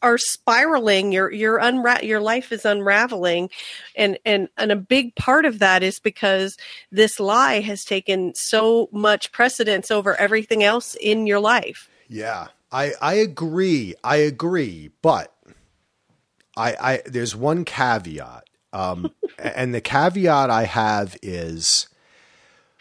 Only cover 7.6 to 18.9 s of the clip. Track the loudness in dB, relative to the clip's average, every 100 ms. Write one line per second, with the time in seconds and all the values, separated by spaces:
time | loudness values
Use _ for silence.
7.6 | -2 -8 -4 -4 -2 -2 -2 -4 -2 2
8.6 | 4 2 0 0 0 0 -2 0 0 0
9.6 | -2 -2 0 -2 0 0 2 0 0 2
10.6 | 2 2 -4 -6 -2 0 2 0 2 0
11.6 | -2 -14 -20 _ _ -10 -8 -8 -10 _
12.6 | _ -6 -4 -4 -2 0 0 -2 -6 0
13.6 | 2 0 -2 -8 0 2 2 0 -4 -2
14.6 | -4 -8 -18 _ 0 0 -2 _ _ _
15.6 | _ _ _ _ _ _ _ _ _ -4
16.6 | -4 -2 -2 -2 -4 -6 -6 -4 -2 -2
17.6 | -2 -2 0 0 -4 -12 -14 -18 _ _
18.6 | _ -6 -4